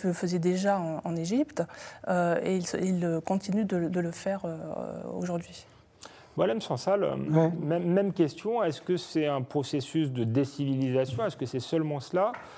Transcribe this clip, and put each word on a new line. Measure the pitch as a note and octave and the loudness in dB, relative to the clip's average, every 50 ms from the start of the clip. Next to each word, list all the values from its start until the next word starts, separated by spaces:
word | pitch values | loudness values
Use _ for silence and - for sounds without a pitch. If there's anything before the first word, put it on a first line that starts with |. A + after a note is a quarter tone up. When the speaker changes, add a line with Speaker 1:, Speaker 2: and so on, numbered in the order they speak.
Speaker 1:
le | - F#3 | 0 0
faisait | E3+ - F#3 E3+ F3+ E3+ | 0 0 0 0 0 2
déjà | E3 F3+ F3+ F#3 G3 G3+ G3+ F#3+ | 2 2 2 4 2 2 2 2
en, | E3+ D#3+ D#3 - - | 0 -2 -4 -4 -4
en | F3+ E3 | -4 -2
Égypte, | E3 E3 F3 A3 C4+ D4+ - - - E3+ - - - - - - - - - | -2 -2 0 0 0 0 0 0 -2 -4 -2 -6 -14 -16 -16 -16 -8 -2 0
euh, | F#3 F3 F3 E3+ E3+ - | 2 4 4 4 2 2
et | - - F#3+ | 2 0 0
il | F#3 E3+ | 0 0
se, | - - | -2 -2
il | - F#3 F#3+ F#3 F3 F3 E3+ E3 D#3+ E3 | 0 0 0 2 2 2 2 0 0 0
continue | - F#3+ G3 - - F#3 G#3+ A3 | 0 0 0 0 0 0 0 0
de, | F#3+ F#3+ F3 E3+ D#3 | 0 0 0 0 0
de | F3+ F3+ | 0 0
le | E3+ E3+ | -2 -2
faire, | E3 - - G3 G3 F#3+ - | -4 -4 -4 -4 -4 -2 -4
euh, | E3 D#3+ D#3+ E3 D#3 - - - - - F3 - - F#3 | -6 -6 -6 -8 -8 -6 -6 -6 -8 -8 -8 -8 -8 -6
aujourd'hui. | F#3 F3 F3+ F3 E3+ F3 - - - - - - - - - - - - - - - - - - | -4 -4 -2 -4 -4 -6 -8 -14 -18 -20 -20 -20 -20 -20 -20 -20 -20 -18 -18 -18 -20 -20 -8 -2
Speaker 2:
Boalem | D#3+ E3+ G3+ A3+ A3 | 0 2 2 2 0
Sansal, | - - D3 B2 - - G3+ G3+ E3+ | -2 -4 -4 -2 2 2 2 4 2
euh, | C#3+ C3+ | 2 0
Speaker 3:
Ouais. | C3+ C#3 D3 D3+ D#3+ E3 E3 E3+ E3+ | -2 0 4 4 6 6 4 2 0
Speaker 2:
même, | D3+ D3 E3 F3 F3 | -2 0 0 0 2
même | E3+ F3+ G3 G3+ G3 | 2 4 4 2 2
question. | F3+ - E3 C#3+ - - - G#3+ A#3+ A#3 G3+ | 2 2 2 2 0 -2 -4 -2 0 0 0
Est-ce | E3 D3 - | 0 -2 -2
que | - - F3+ | -2 -2 -2
c'est | E3+ - - - D#3+ D3+ D3 | -2 -2 -2 -2 0 2 2
un | C#3+ C3+ | 0 0
processus | B2+ - - D3 C3 - - C#3 C3 - - D#3+ D#3 C#3 | -2 -2 -2 -2 -2 0 -2 -4 -2 -2 0 0 0 0
de | B2+ B2 A2+ | 0 0 0
décivilisation ? | A2+ A2+ C#3 C#3 C#3 - D3 C#3+ C#3 C3+ C3 C3+ C3 B2+ C3 C3 C3 B2 A3+ A3+ | 2 2 2 2 2 0 -2 0 0 2 2 2 2 4 2 2 2 0 -2 -2
Est-ce | F#3 - | -2 -2
que | - C3+ | -4 -6
c'est | A#2 - B2+ | -4 -4 -4
seulement | - - E3 D#3+ D#3 D3+ D3 C#3 | -2 0 0 0 0 0 -2 -4
cela ? | - - - F3+ G3 A3+ A#3+ - - - - | -4 -2 0 2 2 2 0 -4 -10 -16 -18